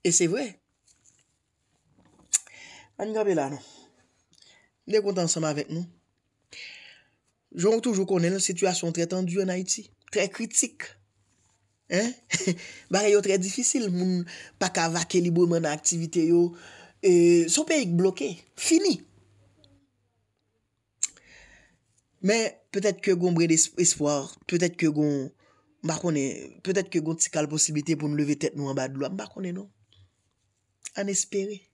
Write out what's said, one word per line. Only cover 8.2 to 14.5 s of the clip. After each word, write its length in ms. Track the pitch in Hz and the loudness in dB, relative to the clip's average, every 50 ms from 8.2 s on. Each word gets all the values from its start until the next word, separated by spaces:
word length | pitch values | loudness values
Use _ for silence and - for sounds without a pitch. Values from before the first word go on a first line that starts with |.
| 170 175 190 196 | 0 0 0 -2
sitiyasyon 520 | 185 - 185 175 196 185 180 - - 170 165 | -2 -4 -2 0 0 0 0 -2 -4 -4 -2
trè 120 | 165 170 170 | -2 -4 -2
tandi 280 | 185 185 185 175 175 196 | -2 -4 -4 -2 -2 -2
an 120 | 190 185 180 | -2 -2 -4
Ayiti. 320 | 180 190 - - - 208 - _ _ _ - | -4 -4 -6 -6 -8 -8 -18 _ _ _ -6
Trè 160 | - 208 190 196 | -2 -2 -2 -2
kritik. 560 | - - 226 226 - - - 233 - _ - - - _ _ _ _ _ _ _ _ _ _ _ _ _ _ _ _ _ _ _ | -4 -8 -10 -2 0 -2 -2 -2 -6 _ -16 -16 -16 _ _ _ _ _ _ _ _ _ _ _ _ _ _ _ _ _ _ _
Hen? 180 | 175 185 220 240 254 - _ _ - - - 190 | 0 0 0 0 -4 -8 _ _ -4 -2 0 -2
<laughs> 400 | 170 - - - - - - _ | -2 -2 -6 -18 -18 -20 -6 _
Bagay 220 | 185 196 208 208 208 | 0 2 4 6 4
yo 80 | 208 190 | 4 4
trè 140 | 196 190 196 | 2 0 0
difisil. 480 | 180 196 190 - 240 - - 277 226 202 175 | 0 -2 -4 -2 -2 0 0 0 0 0 0
Moun 300 | 180 180 185 185 180 175 170 - - - - | 0 0 0 0 0 -2 -6 -12 -18 -18 -20